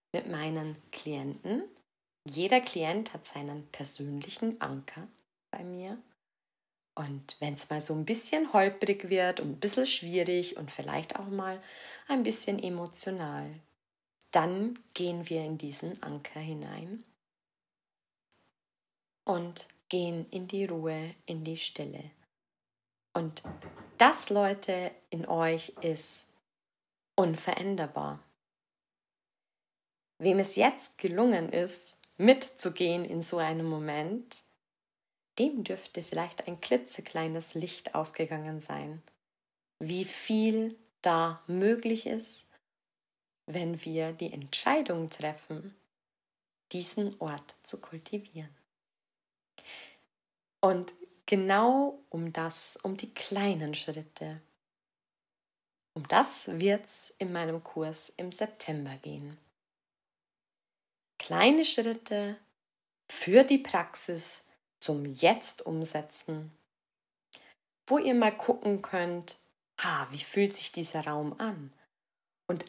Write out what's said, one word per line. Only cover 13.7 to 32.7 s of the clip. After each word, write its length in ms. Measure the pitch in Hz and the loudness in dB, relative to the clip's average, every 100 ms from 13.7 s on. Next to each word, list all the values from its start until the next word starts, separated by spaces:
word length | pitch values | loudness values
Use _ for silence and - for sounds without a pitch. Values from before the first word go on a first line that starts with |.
| _ _ _ _ _ _ | _ _ _ _ _ _
dann 480 | 175 170 190 226 240 - | 4 4 2 -2 -4 -10
gehen 360 | - 175 170 165 | -4 -4 -4 -4
wir 140 | 160 | -4
in 140 | 156 160 | -2 -6
diesen 440 | 147 143 165 - | -6 -6 -6 -8
Anker 380 | 151 147 - 156 | -10 -10 -10 -10
hinein 640 | 160 151 151 151 170 226 - _ _ _ _ _ _ _ _ _ _ _ _ _ _ _ _ _ _ _ _ _ - | -8 -8 -10 -10 -10 -12 -16 _ _ _ _ _ _ _ _ _ _ _ _ _ _ _ _ _ _ _ _ _ -2
und 420 | 175 175 170 - _ - | 0 -2 -8 -10 _ -4
gehen 400 | 180 170 170 165 | -2 0 -2 -6
in 180 | 190 180 | -8 -4
die 160 | 196 | -2
Ruhe, 500 | 190 165 160 156 165 - - | -2 -2 -2 -4 -6 -10 -10
in 180 | 160 | -8
die 140 | 160 160 | -6 -6
Stille. 540 | - - 143 143 147 - _ _ _ _ _ _ _ _ _ 170 | -6 -6 -8 -10 -16 -20 _ _ _ _ _ _ _ _ _ -4
Und 280 | 160 - - - - - - - | -4 -6 -12 -14 -16 -18 -2 6
das, 320 | 254 302 - | 8 6 2
Leute, 600 | 202 196 202 - 180 180 - - | 2 2 0 -2 -2 -4 -8 -10
in 160 | 165 - | -6 -2
euch 440 | 165 165 165 - - | 2 2 0 -4 -6
ist 460 | 165 156 - - - _ _ _ _ _ _ _ _ - | -2 -2 -4 -6 -8 _ _ _ _ _ _ _ _ 4
unveränderbar. 1040 | 175 160 - - 196 185 147 147 147 147 - _ _ _ _ _ _ _ _ _ _ _ _ _ _ _ _ _ _ - | 4 4 -2 -2 -2 -2 -2 -4 -4 -6 -14 _ _ _ _ _ _ _ _ _ _ _ _ _ _ _ _ _ _ 0
Wem 220 | 175 190 | 4 6
es 160 | 196 196 | 4 4
jetzt 420 | - - - - | 4 4 -6 -4
gelungen 540 | 185 180 247 180 165 | -2 4 4 4 2
ist, 440 | 170 180 - - - _ - | 0 -2 -4 -12 -18 _ 6
mitzugehen 880 | 214 262 - - 180 | 8 8 4 -6 -4